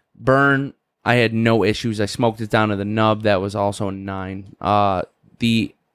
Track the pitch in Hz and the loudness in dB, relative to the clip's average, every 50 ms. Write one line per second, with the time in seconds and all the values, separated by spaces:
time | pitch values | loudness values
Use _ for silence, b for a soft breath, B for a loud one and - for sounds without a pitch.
0 | _ _ _ - 117 127 131 135 139 139 139 135 139 135 - _ _ _ _ _ | _ _ _ -6 0 2 2 4 4 2 2 0 -2 -4 -10 _ _ _ _ _
1 | - 104 120 123 117 113 113 113 113 117 113 113 92 104 104 - - 117 107 104 | -2 0 2 2 2 2 0 2 2 2 2 4 2 0 0 -2 -4 -4 -2 -2
2 | 107 101 - - 127 117 110 107 113 104 - 113 107 107 104 98 101 101 107 110 | -4 -4 -2 0 0 0 0 -2 -6 -2 0 0 2 0 0 -2 -4 -4 0 0
3 | 110 110 107 107 107 107 101 92 95 101 98 107 101 101 101 - 107 98 95 98 | 2 2 2 2 2 0 2 2 0 -2 -2 -2 -2 -2 -2 -4 -6 -8 -8 -8
4 | 98 98 98 95 95 92 95 95 95 101 - - - 92 104 104 101 101 95 90 | -10 -10 -8 -8 -8 -10 -10 -12 -14 -16 -14 -6 -2 0 2 2 2 2 0 -2
5 | - - _ _ _ _ _ - - 117 113 113 101 - - _ _ _ _ | -4 -6 _ _ _ _ _ -2 0 2 2 2 0 -2 -8 _ _ _ _